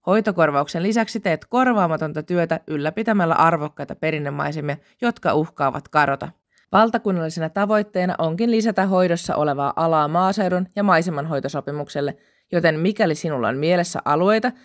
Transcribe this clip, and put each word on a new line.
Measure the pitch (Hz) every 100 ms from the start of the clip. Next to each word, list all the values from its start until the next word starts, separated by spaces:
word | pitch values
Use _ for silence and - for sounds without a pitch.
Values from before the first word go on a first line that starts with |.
| -
Hoitokorvauksen | 208 214 180 156 143 147 165
lisäksi | 190 226 226 220
teet | 190 156
korvaamatonta | - 247 254 220 170 156 156 156
työtä | 151 175 165 160 -
ylläpitämällä | 151 147 160 226 208 170
arvokkaita | 156 165 165 151 - 143
perinnemaisemia, | 139 156 156 143 143 147 151 147 143 _ -
jotka | 240 - 170
uhkaavat | 151 160 - 139 143 -
kadota. | 151 143 139 160 - _ _ _
Valtakunnallisena | 190 226 220 208 180 160 165 160
tavoitteena | 196 202 214 208 185 180 -
onkin | 160 170 233
lisätä | 226 226 196 190
hoidossa | 185 185 170 - 127
olevaa | 151 139 139 -
alaa | 165 156 147
maaseudun | 170 190 196 185 180 185 202
ja |
maisemanhoitosopimukselle, | 202 165 170 147 160 143 139 147 143 147 143 147 143 135 _ _ _
joten | 175 165 156
mikäli | 180 208 185
sinulla | 151 160 139 110
on | 131
mielessä | 156 175 170 139
alueita, | - 147 190 220 214 -